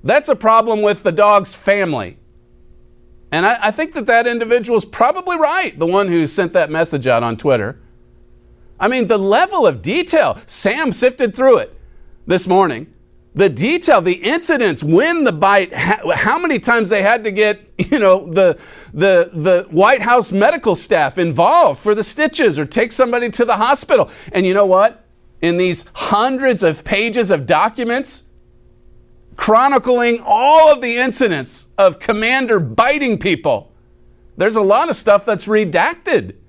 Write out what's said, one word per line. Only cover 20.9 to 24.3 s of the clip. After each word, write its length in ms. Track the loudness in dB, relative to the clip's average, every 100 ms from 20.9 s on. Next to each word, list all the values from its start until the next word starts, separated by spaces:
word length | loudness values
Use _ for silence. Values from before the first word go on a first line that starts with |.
| 0 0 -2
involved 640 | -4 0 2 4 2 0
for 160 | -4 -2
the 80 |
stitches 560 | -4 -2 -2 0 0 0
or 60 | -4
take 260 | -4 -4
somebody 380 | 0 0 0 -4
to 160 | -4 -2
the 100 | 0
hospital. 560 | 0 -2 0 0 0 -4 -8